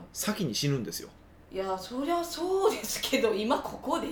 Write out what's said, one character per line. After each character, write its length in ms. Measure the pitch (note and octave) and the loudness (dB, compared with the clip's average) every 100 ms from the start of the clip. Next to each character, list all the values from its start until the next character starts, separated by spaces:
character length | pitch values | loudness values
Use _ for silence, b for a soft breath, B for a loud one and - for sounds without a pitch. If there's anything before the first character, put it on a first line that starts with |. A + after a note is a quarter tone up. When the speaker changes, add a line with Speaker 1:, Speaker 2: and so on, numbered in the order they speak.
| F3 | -12
Speaker 1:
先 320 | - - G#3 | -4 -2 0
に 100 | D#3 | -2
死 140 | G2+ D3 | 0 0
ぬ 80 | C#3 | 0
ん 80 | |
で 80 | F#2 | -2
す 80 | - | -6
よ。 80 | - - - - - | -10 -16 -20 -20 -10
Speaker 2:
い 60 | F#3 | -4
や、 220 | F#3+ F#3+ | -2 -2
そ 260 | - B3+ | -4 -4
り 80 | C#4+ | 0
ゃ 100 | F4 | 0
そ 460 | E4+ D#4 F4+ F#4+ G4 | 0 -2 2 4 4
う 20 | |
で 140 | - | 4
す 160 | - - | -2 -4
け 220 | - B3+ | 0 2
ど、 100 | A3 | 4
今 260 | G3 A3 - | 2 2 0
こ 200 | - - | 0 -6
こ 160 | B3+ D#4 | -2 -2
で 80 | F3 | -2